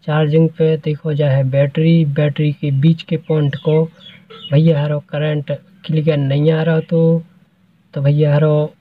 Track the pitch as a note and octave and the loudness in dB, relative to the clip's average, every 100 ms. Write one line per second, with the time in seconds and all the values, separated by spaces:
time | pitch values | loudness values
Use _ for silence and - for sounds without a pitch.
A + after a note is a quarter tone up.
0 | - D3+ D3+ D#3+ D#3+ - D#3+ D#3 D#3+ D3 | -2 -2 2 2 0 0 -2 0 -4 -6
1 | D#3+ D3 D3 C3+ C3 C#3 C#3+ D#3+ D#3+ E3 | -6 -2 0 0 0 0 0 0 2 2
2 | D3+ C#3+ D3 C#3+ D3+ D3 D3 C3+ D#3+ E3 | 2 0 -2 0 -2 -2 -4 0 2 0
3 | - D#3+ - D#3 C#3+ C#3+ - D#3 D#3+ _ | -4 -8 -2 -2 -2 -2 -2 0 -2 _
4 | - - _ - - C#3+ E3 D3 D3 D3 | -20 -20 _ -20 -2 2 2 2 -2 -4
5 | - D3 D3+ D3+ C#3 C#3+ _ _ - D#3 | -6 -6 -4 -4 -6 -10 _ _ -4 -2
6 | D3+ D3 C#3 C#3+ D3+ D#3+ E3 D#3+ D#3+ E3 | 0 0 0 0 0 0 0 -2 0 0
7 | E3 E3 - _ _ _ _ _ _ - | 2 0 -4 _ _ _ _ _ _ -4
8 | C#3 D3 D3+ D3 D#3 D3+ D3+ _ | 0 2 2 2 2 0 -2 _